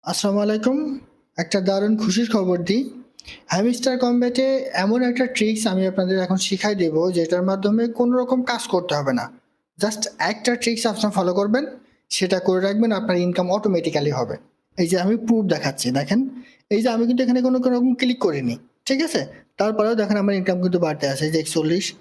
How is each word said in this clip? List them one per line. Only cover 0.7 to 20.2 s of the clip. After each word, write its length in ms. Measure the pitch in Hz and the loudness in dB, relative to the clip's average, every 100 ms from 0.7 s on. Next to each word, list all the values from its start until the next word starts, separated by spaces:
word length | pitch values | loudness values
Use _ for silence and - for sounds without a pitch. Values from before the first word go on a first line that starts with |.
| 277 302 269 - _ _ - | 0 -2 -8 -12 _ _ -8
একটা 240 | 175 196 | -2 0
দারুণ 360 | 185 196 208 214 | 0 0 0 0
খুশির 340 | 220 185 233 | 0 0 0
খবর 260 | 220 185 175 | 0 2 0
দিই। 320 | 175 220 269 - - - - - - | 0 0 0 -10 -20 -20 -20 -20 -4
হ্যামস্টার 520 | 175 233 240 262 254 | 0 0 0 -2 0
কমব্যাটে 720 | 247 240 240 247 262 269 262 | 0 2 0 0 0 0 -2
এমন 280 | - 196 240 | -2 0 2
একটা 240 | 247 247 254 | 0 0 -2
ট্রিক্স 400 | - 214 214 214 | 0 0 0 0
আমি 200 | 185 190 | 0 0
আপনাদের 320 | 190 185 190 | 0 0 0
এখন 180 | 180 190 | 0 -2
শিখাই 380 | - 190 208 | -2 -2 -2
দেব, 360 | 202 165 156 180 | 0 0 2 2
যেটার 320 | 175 165 180 | 0 0 0
মাধ্যমে 460 | 185 196 202 220 233 | 0 0 2 2 0
কোনো 280 | 233 240 254 | 0 2 2
রকম 260 | 247 254 | 0 0
কাজ 200 | 254 233 - | 0 -4 -2
করতে 280 | 185 170 | -2 0
হবে 180 | 147 135 | -2 0
না। 200 | 123 113 - _ _ _ - | -2 -4 -12 _ _ _ -4
Just 220 | 202 214 - - | -4 -2 -8 -4
একটা 380 | 165 214 247 240 | -4 0 -2 0
ট্রিক্স 300 | 240 226 233 | -2 0 -2
আপনারা 240 | 208 208 | 0 0
ফলো 240 | 196 180 | 0 0
করবেন, 300 | 180 202 240 302 - _ _ _ | 0 2 0 -2 -12 _ _ _
সেটা 280 | - 180 185 | -4 0 2
করে 220 | 185 185 | 2 2
রাখবেন, 320 | 196 208 226 | 2 2 2
আপনার 240 | 196 220 180 | 0 0 2
ইনকাম 340 | 180 180 180 | 2 0 0
অটোমেটিক্যালি 600 | 202 208 175 165 151 147 | 0 2 0 0 0 -2
হবে। 260 | 135 113 113 _ _ _ - | -2 -4 -8 _ _ _ -4
এই 80 | 170 | 0
যে 100 | 185 | 2
আমি 180 | 185 226 | 0 0
প্রুফ 280 | 226 226 | 2 2
দেখাচ্ছি, 460 | 190 151 147 - 123 | 2 0 -2 -4 -2
দেখেন, 380 | 131 143 214 269 - - _ _ | -2 0 0 0 -8 -20 _ _
এই 120 | 208 | 0
যে 60 | 240 | 2
আমি 180 | 226 233 | 0 0
কিন্তু 160 | 247 | 2
এখানে 180 | 254 247 | 2 2
কোনো, 160 | 254 254 | 2 2
কোনো 140 | 254 247 | 2 2
রকম 180 | 254 | 2
ক্লিক 240 | 247 254 247 | 2 0 2
করিনি, 380 | 190 143 123 117 _ _ - | 0 0 -4 -6 _ _ -4
ঠিক 160 | 269 | -2
আছে? 240 | 320 190 139 - _ - | 0 -2 -4 -12 _ -2
তারপরেও 380 | 208 214 214 | -2 2 2
দেখেন 220 | 226 202 | 2 0
আমার 180 | 208 | 2